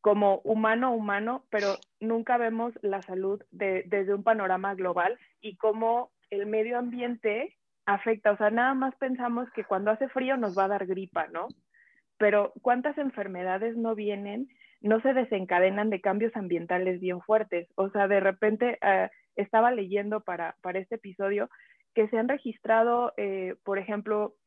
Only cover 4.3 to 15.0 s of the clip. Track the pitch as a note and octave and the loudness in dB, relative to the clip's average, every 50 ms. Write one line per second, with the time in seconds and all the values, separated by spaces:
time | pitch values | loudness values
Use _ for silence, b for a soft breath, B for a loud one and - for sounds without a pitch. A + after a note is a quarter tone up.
4.3 | A3+ A3 G3 F#3 F#3 F#3+ F#3+ G3 G3 F#3 F#3 F3+ F3 F3 F3 G3 A#3+ b b b | 2 2 2 0 -2 0 -2 -4 -4 -2 -2 0 0 2 2 0 -2 b b b
5.3 | b _ - G#3+ F#3+ _ - A3 G#3+ A3 A3+ A3+ A#3 A#3+ B3 _ _ _ _ _ | b _ -14 -14 -8 _ 0 0 0 2 0 0 0 0 -2 _ _ _ _ _
6.3 | G#3 G3+ G3+ G#3 G#3+ A3 G#3+ A#3 A#3+ A#3+ B3 A#3+ A#3 B3 A#3+ A#3+ A#3+ A3+ - G#3+ | -6 -6 -4 -2 0 0 0 0 -2 -4 -4 -4 -6 -6 -6 -6 -6 -2 -2 -2
7.3 | G#3 A3+ D4 - _ _ _ _ _ _ _ - G3+ G3+ - A3+ A3+ G#3 - G#3+ | -2 -2 -4 -8 _ _ _ _ _ _ _ 0 0 0 2 -2 -2 2 2 0
8.3 | G#3 - G#3+ G#3+ A3 A#3 B3 C4 C4+ C4 C4 C4 B3+ _ C#4 C4 B3+ B3 B3 A#3+ | 2 4 2 2 2 4 2 2 2 0 -2 -2 -2 _ -4 -4 -2 -2 -2 -2
9.3 | A#3 A#3 B3 A#3 _ - G#3 - G3+ F#3+ G3+ G#3+ A3 A3 C4+ C4 - C4 C4 B3+ | -2 -4 -4 -6 _ -10 -4 -2 -2 0 2 0 0 0 -2 -4 -2 -4 -2 0
10.3 | C4+ B3+ A#3 G3+ F3+ F#3+ F#3+ F#3+ G3+ G3 G3 F3+ F#3 F#3+ F#3+ F3+ _ F3 D#3 D#3+ | 0 0 0 -2 2 2 2 2 2 -2 -2 -4 -4 -4 -6 -6 _ -4 -4 -4
11.3 | E3 E3 F#3+ C4+ - _ _ b b b b b b b b _ _ _ G#3+ G#3 | -6 -8 -8 -8 -12 _ _ b b b b b b b b _ _ _ 4 4
12.3 | G3+ G#3 G3+ - - - - B3 B3 B3 B3 D4+ C#4+ D#4 C#4+ C4+ - A3 G3 G3 | 6 4 2 2 -4 -2 0 2 2 2 0 -2 -2 -2 -4 -4 -4 -6 -8 -8
13.3 | F#3 F3+ F3+ F#3 F#3 F#3+ A3 A#3 A3+ A#3 A3+ A3+ A3+ G#3 G#3 G#3 G3+ G3 G3+ G3+ | -6 -6 -4 -2 -2 -2 -2 -4 -2 -2 -2 -2 -2 -2 -2 -4 -4 -4 -6 -8
14.3 | G#3 A#3 C#4 b b b b b b b - G#3 A3 A3+ | -8 -8 -8 b b b b b b b 2 2 2 4